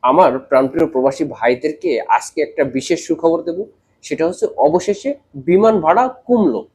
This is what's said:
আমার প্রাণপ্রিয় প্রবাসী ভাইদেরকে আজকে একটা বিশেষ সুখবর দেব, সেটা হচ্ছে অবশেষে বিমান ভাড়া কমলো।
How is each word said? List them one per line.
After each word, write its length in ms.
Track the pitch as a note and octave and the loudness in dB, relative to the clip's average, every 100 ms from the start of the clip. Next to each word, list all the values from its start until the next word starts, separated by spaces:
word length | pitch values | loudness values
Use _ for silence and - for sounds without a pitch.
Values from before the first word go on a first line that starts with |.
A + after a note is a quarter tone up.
আমার 360 | B2+ D3 F3 B2+ | 2 4 4 2
প্রাণপ্রিয় 480 | - C3 C3+ D#3+ D#3+ | 0 2 2 0 0
প্রবাসী 380 | C3 C3+ C3+ | 2 0 0
ভাইদেরকে 760 | D#3 - A#2 B2+ D3+ D3+ F3+ A#2 | -6 -2 -2 0 -2 -4 -2 -2
আজকে 420 | - A#2 - - | 0 0 0 -4
একটা 220 | D3 - | -4 -2
বিশেষ 420 | C#3 B2+ B2+ E3 - | -2 -2 -2 -4 -2
সুখবর 360 | D#3+ E3 E3 | -2 0 0
দেব, 220 | E3 E3+ G#3 _ _ _ | -2 -8 -8 _ _ _
সেটা 260 | - C#3+ D#3+ | -10 -4 -2
হচ্ছে 180 | F3+ A3 - | -2 -6 -2
অবশেষে 580 | C#3 F3 F3+ G3+ C4+ C#4 _ | 0 0 -2 -6 -4 -8 _
বিমান 460 | C#3+ C3+ F3+ A3 G#3+ | -12 0 2 4 2
ভাড়া 280 | D#3 F#3 B3+ | 2 2 0
কমলো। 580 | B3+ - A#3+ F#3+ A2 F2+ | -4 -2 2 2 0 -8